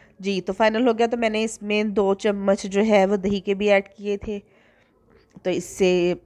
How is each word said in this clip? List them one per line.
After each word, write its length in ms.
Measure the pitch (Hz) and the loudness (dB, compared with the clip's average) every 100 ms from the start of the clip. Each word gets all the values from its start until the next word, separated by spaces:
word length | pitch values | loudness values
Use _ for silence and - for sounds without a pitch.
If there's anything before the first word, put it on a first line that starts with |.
| _ _ | _ _
जी, 200 | 190 190 | -4 -4
तो 120 | 180 | -4
फाइनल 340 | 190 220 220 254 | 0 0 2 2
हो 60 | |
गया 140 | 226 233 | 2 0
तो 100 | 240 | 0
मैंने 260 | 226 214 | -2 -2
इसमें 500 | 220 - 208 208 214 | -4 -6 -4 -2 0
दो 200 | 202 196 | 0 0
चम्मच 520 | 196 220 202 196 196 202 | 0 0 0 0 0 0
जो 180 | 196 | 0
है 220 | 220 208 190 | 4 4 4
वो 120 | 208 | 0
दही 220 | 185 202 | -2 -2
के 160 | 202 196 | -2 -2
भी 120 | 208 | 2
ऐड 200 | 196 196 | 2 0
किए 300 | - 202 202 | -8 -8 -6
थे। 220 | - 208 - _ _ _ _ _ _ _ _ - 185 | -6 -10 -12 _ _ _ _ _ _ _ _ -10 -4
तो 40 | |
इससे 680 | 180 - - 185 180 175 175 | -4 -6 -2 2 2 2 -2